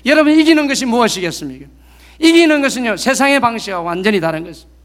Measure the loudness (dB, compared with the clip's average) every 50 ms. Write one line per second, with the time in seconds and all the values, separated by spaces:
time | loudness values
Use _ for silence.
0 | -2 0 2 2 4 4 4 4 4 4 4 2 2 0 -2 -4 -2 -2 0 0
1 | 0 0 -2 -4 -6 -8 -8 -8 -12 -14 -14 -16 -20 -20 -20 -20 _ _ -20 -20
2 | -20 -20 -6 0 2 4 4 4 4 4 2 2 0 -2 -2 -4 -4 -4 -4 -2
3 | -2 -2 0 0 2 2 2 2 0 -2 -2 -6 -8 -8 -8 -6 -6 -6 -6 -2
4 | 0 0 0 0 0 -2 -4 -6 -8 -12 -16 -20 -20 _ _ _